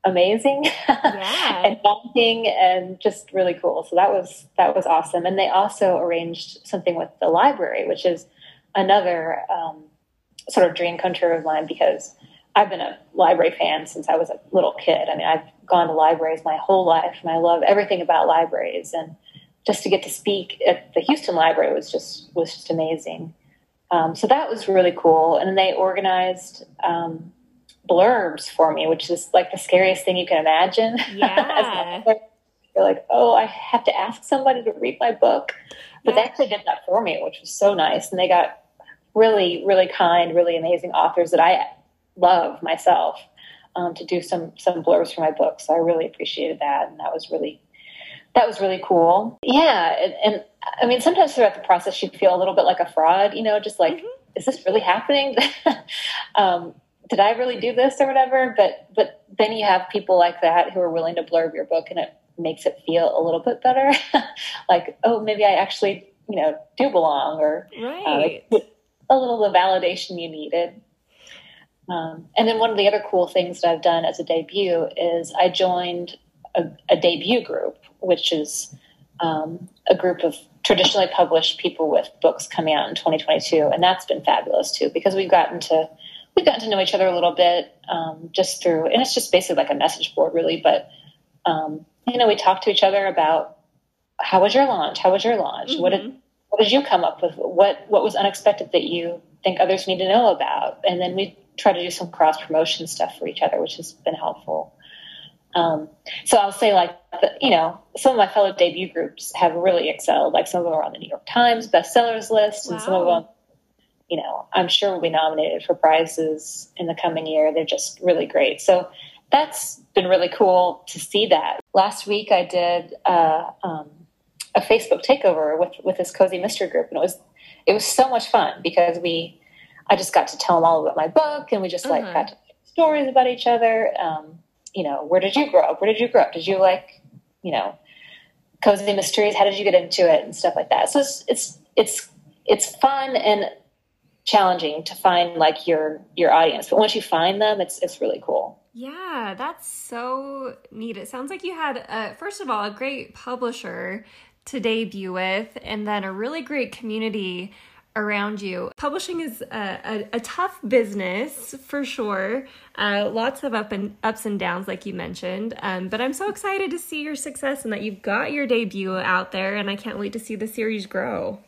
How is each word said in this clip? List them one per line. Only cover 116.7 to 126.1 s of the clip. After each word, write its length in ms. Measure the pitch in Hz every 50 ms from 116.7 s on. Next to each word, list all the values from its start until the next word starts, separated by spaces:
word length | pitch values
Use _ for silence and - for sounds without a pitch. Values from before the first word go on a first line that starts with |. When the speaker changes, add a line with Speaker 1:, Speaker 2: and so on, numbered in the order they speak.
| _
Speaker 1:
in 100 | - 180
the 80 | 165 165
coming 320 | 165 - 175 160 160 160
year. 260 | 156 156 156 151 156 151
They're 120 | 160 156
just 340 | 151 143 139 - - - -
really 260 | - 180 175 165 170
great. 340 | - - - 151 131 - -
So 280 | - - 185 180 180 - - - - - - _ _ _ -
that's 440 | 285 302 302 - - - - - - _ _ _
been 120 | 202 185
really 220 | 180 185 180 175 180
cool 560 | - - 214 185 185 180 180 180 170 - _ -
to 120 | - 170
see 260 | - - - 202 214
that. 340 | 202 180 151 - - - - - _ _
Last 320 | 190 190 208 208 - -
week 240 | 202 208 208 214 - 214
I 120 | 180 180
did, 500 | 175 - 180 175 175 175 175 165 170 - - _
uh, 460 | - 180 170 165 160 156 160 170 - - _ -
um, 260 | 185 165 156 147 147 - _ - _ _ _ _ _ _ _ - _ _
a 60 | -
Facebook 440 | - - 220 226 226 - - - -
takeover 540 | - 269 277 - 196 170 156 156 151 156 160
with, 140 | 175 180 - - -
with 120 | 196 185 -
this 120 | 180 170